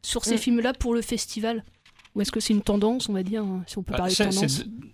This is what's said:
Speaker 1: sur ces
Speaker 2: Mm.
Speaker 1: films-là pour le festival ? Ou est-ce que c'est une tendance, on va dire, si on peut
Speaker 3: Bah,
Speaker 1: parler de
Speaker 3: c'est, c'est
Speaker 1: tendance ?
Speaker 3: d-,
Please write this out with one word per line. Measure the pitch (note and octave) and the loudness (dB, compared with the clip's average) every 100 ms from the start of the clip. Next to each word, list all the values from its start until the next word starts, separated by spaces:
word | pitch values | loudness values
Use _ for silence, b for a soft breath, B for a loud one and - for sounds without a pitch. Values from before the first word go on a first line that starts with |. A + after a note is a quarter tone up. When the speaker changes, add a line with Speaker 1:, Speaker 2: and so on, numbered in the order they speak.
Speaker 1:
sur | - A#3+ - | -6 -4 0
ces | A3+ | 2
Speaker 2:
Mm. | |
Speaker 1:
films-là | B3 A#3 A#3+ | 4 2 2
pour | B3+ B3 A#3 | 0 0 0
le | |
festival ? | A3 A#3 - - A3+ A3+ - _ _ _ - G#3 | 0 -4 -4 -4 -4 -4 -8 _ _ _ -8 -4
Ou | |
est-ce | G3+ | -2
que | A3 | -2
c'est | - | 2
une | G#3 | 2
tendance, | G3+ G3+ G#3+ B3+ A#3 | 4 2 4 2 -2
on | |
va | G3 | -2
dire, | F#3 A3 G3+ F#3 F3 | -2 -2 -2 -4 -6
si | - | -8
on | |
peut | F#3 | -4
Speaker 3:
Bah, | G3+ | -2
Speaker 1:
parler | F3+ | 0
de | F#3 | 2
Speaker 3:
c'est, | G#3 | 2
c'est | F#3+ | 2
Speaker 1:
tendance ? | D#3+ C3+ - | 2 0 -4
Speaker 3:
d-, | - - | -10 -14